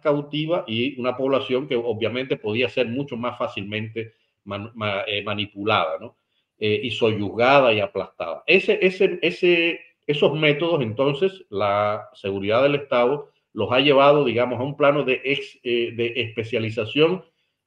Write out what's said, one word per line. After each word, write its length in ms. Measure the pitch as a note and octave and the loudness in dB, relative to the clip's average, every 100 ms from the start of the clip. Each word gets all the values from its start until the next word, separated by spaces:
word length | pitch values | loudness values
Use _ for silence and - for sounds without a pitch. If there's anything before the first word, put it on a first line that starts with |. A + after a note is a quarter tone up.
cautiva 640 | D#3 D3 C#3+ D3+ D#3 F3 - | -2 -2 -2 -6 -4 -4 -4
y 320 | A2+ C3 C3 | -4 -4 -4
una 160 | B2 B2 | -6 -2
población 500 | C3+ C3+ - B2+ D3 | 0 -2 0 -4 -2
que 100 | B2 | -4
obviamente 600 | A#2 G#2+ A2 B2 C3+ D3 | -2 -2 -2 -4 -4 -6
podía 320 | G#2+ A2 B2 | -4 -2 -2
ser 180 | - A#2 | 0 -2
mucho 300 | B2 C#3+ A#2 | -2 -6 -6
más 200 | A#2+ A#2 | -8 -6
fácilmente 760 | A#2 - G2 G#2+ A2 A2+ A2 _ _ _ | -6 -6 -8 -6 -6 -8 -12 _ _ _
man-, 260 | G2+ G2 A2 | -12 -10 -10
ma-, 280 | A#2 G#2+ G2 G2+ | -6 -4 -4 -4
eh, 160 | G#2 | -4
manipulada, 760 | G#2 G2+ G2+ G2+ G#2 G#2 E2 E2 | -4 -6 -8 -6 0 0 0 -4
¿no? 180 | A2+ _ _ _ _ - | -10 _ _ _ _ -4
Eh, 220 | G#2+ G#2 | 0 0
y 80 | A#2 | -2
soyuzgada 800 | A2 A#2 G2+ G2+ G#2 A#2+ C#3+ B2+ | 0 0 0 -4 0 4 6 6
y 80 | G#2+ | 2
aplastada. 600 | G2+ G2 F#2 - E2 D#2 - | 0 -4 -8 -8 -8 -8 2
Ese, 320 | F#3 - G3+ | 2 4 2
ese, 380 | F#3 F#3 F#3+ F3 | 2 2 0 2
ese, 580 | E3 F3 F3 F3 E3+ E3 - _ - | -2 0 2 4 2 -2 -10 _ -4
esos 260 | D3 F3+ | 2 2
métodos, 460 | D3+ D#3 D3 E3+ E3+ | 4 2 2 2 0
entonces, 640 | A#2 G#2+ C#3 C#3+ F#3+ F#3 - | -2 0 0 2 -2 -4 -10
la 580 | G2+ G2+ G2+ G#2 G#2+ - | -2 0 2 0 -2 -8
seguridad 480 | - G2+ G2 G2 A2+ | -10 -6 -4 0 2
del 140 | C#3 C#3+ | 2 0
Estado 560 | C#3+ B2 B2 C#3+ - _ _ | 0 2 2 0 -6 _ _
los 180 | A2 G2+ | -4 0
ha 80 | B2 | 2
llevado, 440 | C#3+ C3+ C#3+ D3 | 4 6 8 6
digamos, 360 | C3 A2 B2 A#2 | 4 0 0 -2
a 20 | |
un 140 | C3+ C#3+ | -6 2
plano 260 | C#3+ D3 | 2 2
de 180 | B2+ B2+ | 0 -2
ex-, 340 | C3 C#3+ - - | -2 -4 -6 -10
eh, 300 | B2+ A#2+ A#2 | -2 -2 -2
de 180 | A2+ A#2 B2 | -2 -4 -2
especialización 1000 | A2+ A#2+ A2 A2+ A2+ A2+ G#2+ C#3+ D#3+ F#3 - _ _ _ | -6 -4 -4 -2 -2 -4 -4 2 2 2 -8 _ _ _